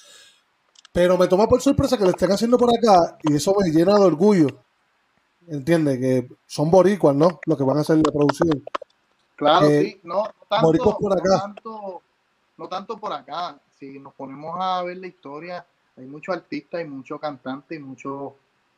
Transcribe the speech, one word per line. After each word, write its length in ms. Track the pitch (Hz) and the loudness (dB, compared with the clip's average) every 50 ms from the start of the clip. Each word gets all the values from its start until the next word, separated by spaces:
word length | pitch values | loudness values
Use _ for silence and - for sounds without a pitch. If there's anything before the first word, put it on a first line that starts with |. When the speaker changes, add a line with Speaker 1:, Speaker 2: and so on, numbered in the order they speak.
| _ - - - - _ _ _ _ _ _ _ _ _ _ _ - _ | _ -20 -20 -20 -20 _ _ _ _ _ _ _ _ _ _ _ -16 _
Speaker 1:
Pero 260 | - 175 180 180 185 | 0 2 2 4 4
me 100 | 175 180 | 2 2
toma 200 | 175 185 190 220 | 2 4 2 4
por 120 | - 247 254 | 4 2 2
sorpresa 380 | - 277 285 - 277 254 247 | 2 2 0 0 0 -2 0
que 60 | 214 202 | 0 2
lo 80 | 185 | 0
estén 200 | - - - 175 | 0 2 0 0
haciendo 240 | 202 190 226 233 247 | 0 0 0 2 2
por 140 | 214 240 233 | 2 4 2
acá 480 | 233 226 233 220 196 175 165 - - - - | 2 2 4 6 6 6 4 2 -2 -4 -2
y 120 | 151 147 | 0 0
eso 200 | 147 - 196 196 208 | 0 0 0 0 0
me 120 | 196 170 | 0 2
llena 240 | 151 160 170 190 208 | 2 2 4 4 4
de 80 | 208 196 | 4 4
orgullo. 420 | 180 156 151 190 214 208 175 151 127 - - _ _ _ _ _ _ _ _ _ _ _ _ _ _ _ _ 175 | 4 4 4 2 4 4 4 2 2 0 -6 _ _ _ _ _ _ _ _ _ _ _ _ _ _ _ _ _
¿Entiendes? 500 | 170 151 143 127 160 170 160 156 143 131 | -14 -12 -6 -2 0 2 2 2 0 0
Que 320 | 120 131 127 127 127 123 131 - _ _ | 0 0 0 0 0 -2 -4 -10 _ _
son 240 | - - - 147 165 | -10 -6 -4 0 4
boricuas, 460 | 180 185 175 190 208 165 - 147 139 | 6 6 6 4 2 2 2 2 4
¿no? 240 | 139 160 180 156 - - | 4 2 2 0 -2 -4
Los 100 | 160 156 | -4 -2
que 60 | 135 135 | 0 0
van 140 | 131 135 | 0 0
a 40 | 147 | 0
hacer 160 | 147 - 160 | 0 0 2
la 140 | 156 156 147 | 2 2 0
producción. 520 | 143 147 147 143 139 - 170 165 151 127 - - - - - _ _ _ _ _ _ _ _ _ _ | 0 0 0 0 0 0 0 -2 -2 -4 -6 -10 -14 -14 -14 _ _ _ _ _ _ _ _ _ _
Speaker 2:
Claro, 320 | - 147 147 160 180 151 | -2 2 2 4 4 4
Speaker 1:
Eh, 140 | 147 147 147 - | 4 4 2 0
Speaker 2:
sí. 160 | 214 - - - | -2 -6 -12 -12
No, 200 | - 175 202 220 | -8 -6 -6 -6
no 100 | - - _ _ | -6 -8 _ _
tanto, 200 | - 202 190 165 | -4 0 2 2
Speaker 1:
boricuas 280 | 160 156 160 170 208 208 196 | 2 2 2 2 0 0 -2
por 140 | 208 202 196 | -2 -2 -2
acá. 160 | 175 160 190 | 0 0 0
Speaker 2:
no 100 | 190 165 | 0 0
tanto, 600 | 196 208 202 - - 226 220 214 202 190 180 170 _ _ _ _ _ _ _ _ _ _ _ | -2 -4 -12 -16 -16 -16 -14 -14 -14 -14 -16 -16 _ _ _ _ _ _ _ _ _ _ _
no 100 | - 160 160 | -18 -14 -12
tanto 280 | 175 190 202 - 226 - | -12 -10 -10 -12 -12 -10
por 120 | 214 190 | -10 -10
acá. 460 | 160 143 - - 143 170 180 151 147 _ _ _ _ _ | -10 -10 -12 -12 -10 -10 -10 -10 -12 _ _ _ _ _
Si 180 | 139 135 139 139 | -20 -20 -20 -20
nos 140 | 139 135 - | -20 -20 -18
ponemos 420 | - 139 131 135 143 151 160 170 180 | -16 -16 -16 -16 -14 -14 -12 -8 -6
a 220 | 185 185 185 180 180 | -4 -4 -4 -4 -6
ver 140 | 175 180 | -8 -10
la 100 | 185 185 | -14 -16
historia, 580 | 180 - _ - 139 143 151 170 180 180 170 - _ _ _ _ _ _ | -18 -18 _ -20 -18 -18 -16 -16 -14 -16 -16 -16 _ _ _ _ _ _
hay 80 | 127 131 | -20 -20
muchos 300 | 131 143 156 156 190 180 | -20 -20 -14 -10 -10 -10
artistas 460 | 175 - - 151 151 - _ - 170 | -10 -10 -12 -14 -14 -12 _ -10 -10
y 40 | 165 | -10
muchos 340 | 147 139 135 131 - 151 147 | -10 -14 -16 -14 -14 -12 -10
cantantes 580 | - 151 143 127 - 131 131 143 - - 170 | -10 -10 -12 -12 -12 -12 -12 -12 -14 -16 -16
y 40 | 151 | -16
muchas 300 | 139 135 131 - - 139 139 139 139 135 - _ _ _ _ _ _ _ _ | -16 -18 -18 -16 -14 -12 -12 -12 -12 -14 -16 _ _ _ _ _ _ _ _